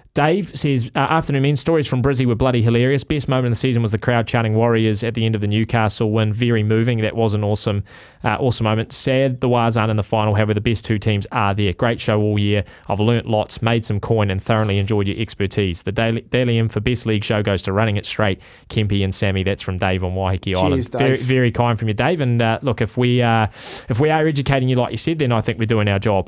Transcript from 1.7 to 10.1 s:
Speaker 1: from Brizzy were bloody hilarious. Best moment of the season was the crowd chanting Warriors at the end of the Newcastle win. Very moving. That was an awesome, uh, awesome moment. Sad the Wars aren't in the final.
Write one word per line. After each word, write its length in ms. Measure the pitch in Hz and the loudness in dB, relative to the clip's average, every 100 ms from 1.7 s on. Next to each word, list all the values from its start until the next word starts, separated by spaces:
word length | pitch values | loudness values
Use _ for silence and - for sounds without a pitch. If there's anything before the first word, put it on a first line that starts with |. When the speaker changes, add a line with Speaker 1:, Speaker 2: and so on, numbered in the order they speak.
| 160 135 | 0 0
Speaker 1:
from 160 | 131 | 0
Brizzy 240 | 135 131 123 | 0 2 0
were 80 | |
bloody 300 | 113 131 120 | 2 2 2
hilarious. 400 | 113 117 127 139 | 2 2 2 0
Best 240 | - 151 - | -2 -4 0
moment 180 | 131 123 | 0 0
of 40 | |
the 40 | 113 | 0
season 260 | 131 117 | 0 0
was 80 | 110 | 0
the 80 | 107 | -2
crowd 280 | - 117 110 | 0 0 0
chanting 280 | 120 110 110 | 0 2 2
Warriors 480 | 117 113 110 104 | 2 4 2 0
at 100 | 117 | -2
the 100 | 113 | 0
end 120 | 113 110 | 0 0
of 60 | |
the 60 | 104 | 0
Newcastle 640 | 107 110 117 107 - 110 | 0 0 2 0 0 0
win. 220 | 110 107 | 0 0
Very 300 | 107 120 113 | 0 0 2
moving. 380 | 104 110 117 113 | 2 2 2 0
That 140 | 107 117 | -2 0
was 200 | 113 104 | 0 2
an 80 | |
awesome, 400 | 104 104 - 101 - - - - | 0 0 0 -2 -6 -14 -20 -6
uh, 120 | 117 107 | -2 0
awesome 240 | 131 - | 0 0
moment. 280 | 110 110 110 | 0 0 -2
Sad 480 | - 143 131 135 123 | -4 0 2 2 0
the 80 | 123 | 0
Wars 280 | 123 117 113 | 2 2 2
aren't 140 | 110 | 0
in 40 | 107 | 0
the 60 | |
final. 320 | - | 0